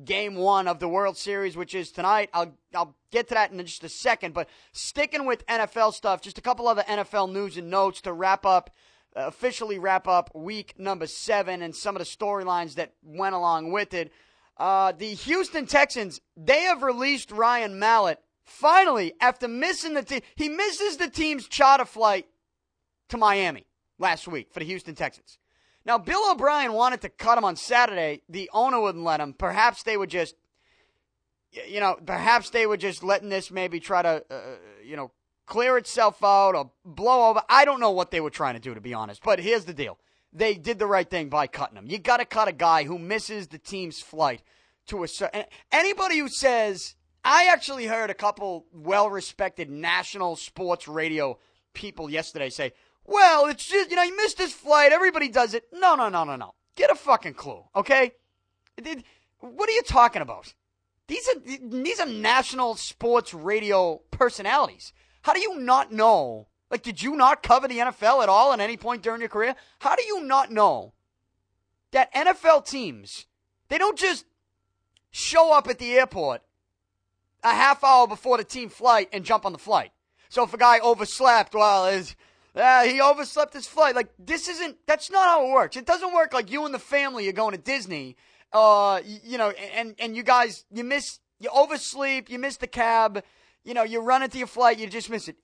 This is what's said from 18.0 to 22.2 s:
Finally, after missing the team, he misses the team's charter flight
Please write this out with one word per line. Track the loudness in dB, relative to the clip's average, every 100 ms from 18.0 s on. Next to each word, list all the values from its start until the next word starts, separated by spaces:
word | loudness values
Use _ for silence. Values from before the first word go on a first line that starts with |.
| 2 -2 _ _
Finally, | _ 0 4 6 6 2 -2 0
after | 0 0 -4
missing | -4 -4 -4 -6
the | -6
team, | -6 -8 -10 -8
he | -6
misses | -4 -4 -4 -6 -4
the | -6
team's | -4 -4 -4 -6
charter | 2 4 4
flight | 2 -2 0 0